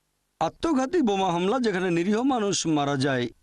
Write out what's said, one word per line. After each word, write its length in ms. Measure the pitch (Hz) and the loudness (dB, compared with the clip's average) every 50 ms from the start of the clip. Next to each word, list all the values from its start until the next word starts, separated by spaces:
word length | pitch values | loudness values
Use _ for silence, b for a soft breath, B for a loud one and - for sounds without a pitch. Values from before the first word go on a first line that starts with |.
| _ _ _ _ _ _ _ - | _ _ _ _ _ _ _ -6
আত্মঘাতী 640 | 160 165 - - - 330 320 254 262 269 311 359 | -4 -4 -4 -4 -2 0 0 0 0 0 0 2
বোমা 300 | 294 214 202 190 190 190 | 2 2 2 2 0 0
হামলা 260 | 170 175 180 190 226 262 | 0 0 0 0 0 0
যেখানে 300 | 247 220 185 185 180 190 | 0 0 0 0 0 0
নিরীহ 320 | 170 165 170 196 208 214 | 0 0 0 0 0 0
মানুষ 440 | 247 277 262 240 208 202 180 - - | 2 0 0 0 0 -2 -2 -2 -2
মারা 300 | 165 156 147 143 139 143 | 0 0 0 0 0 0
যায় 320 | 135 131 143 135 127 120 120 - _ | 0 0 0 0 -2 -2 -4 -8 _